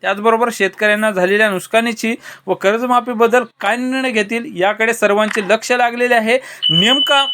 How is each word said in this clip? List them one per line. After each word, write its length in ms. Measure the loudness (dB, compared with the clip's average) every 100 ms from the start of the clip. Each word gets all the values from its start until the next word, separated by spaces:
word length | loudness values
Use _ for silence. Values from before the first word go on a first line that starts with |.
त्याचबरोबर 460 | -6 -2 2 2 0
शेतकऱ्यांना 580 | -2 -4 0 0 2 0
झालेल्या 400 | 0 2 2 2
नुकसानीची 640 | -2 -2 0 0 -2 -4 -4 -10 -10 -6
व 80 |
कर्जमाफीबद्दल 880 | -2 0 0 0 0 0 2 4 2 0 -4
काय 160 | -4 -2
निर्णय 340 | -2 -2 -2
घेतील, 500 | -2 -2 -4 -6 -2
याकडे 340 | -2 0 -2
सर्वांचे 480 | 0 2 2 0 -2
लक्ष 300 | 0 0 0
लागलेले 420 | 0 0 0 0
आहे. 220 | 2 2 0 -2 -6 0
नेमका 560 | 2 2 2 2 0 0